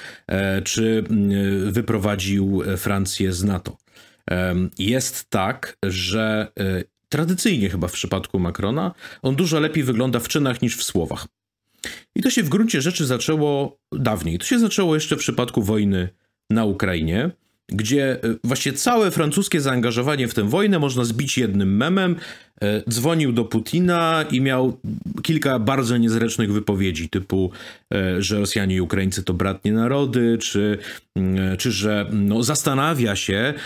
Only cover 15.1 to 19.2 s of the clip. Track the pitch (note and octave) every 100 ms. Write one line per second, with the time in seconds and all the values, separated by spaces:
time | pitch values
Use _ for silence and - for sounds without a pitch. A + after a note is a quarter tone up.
15.1 | D3 - A#2+ B2 - G2+ G#2+ G2+ F#2+ F2+
16.1 | - _ _ - A2 A2 F#2+ G2 F2 D#2
17.1 | F#2 D#3+ - _ _ - G2 G#2+ C#3+ C3+
18.1 | B2+ A2+ A2 A#2+ C3+ D3 B2+ - A#3+ G3+
19.1 | F3